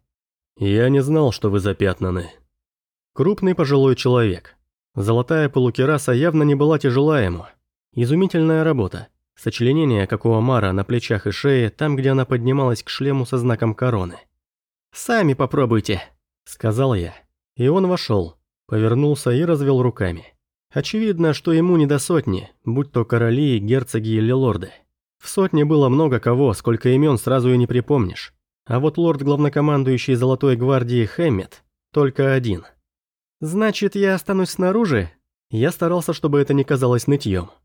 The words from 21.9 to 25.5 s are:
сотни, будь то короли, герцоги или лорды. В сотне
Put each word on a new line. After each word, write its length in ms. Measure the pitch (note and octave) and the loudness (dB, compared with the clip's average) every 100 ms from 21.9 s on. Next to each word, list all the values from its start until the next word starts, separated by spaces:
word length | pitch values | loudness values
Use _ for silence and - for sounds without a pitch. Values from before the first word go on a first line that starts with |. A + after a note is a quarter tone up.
| C#3+ | 0
сотни, 500 | - E3 - F#2 G2 _ | 0 -2 0 -4 -6 _
будь 260 | - B2 C#3+ | -6 -4 -2
то 140 | A#2+ | -2
короли, 560 | A2 A#2 A#2 A#2+ D3 A#2 | 0 0 2 2 0 0
герцоги 560 | G#2 C3 B2 A#2 A2 A2 | 0 -2 -2 -6 -2 0
или 160 | A2 | 0
лорды. 400 | C3 C3 F#2+ F2+ - _ _ _ _ | 2 0 -2 -8 -18 _ _ _ _
В 60 | - | -8
сотне 360 | - F#3+ | -2 0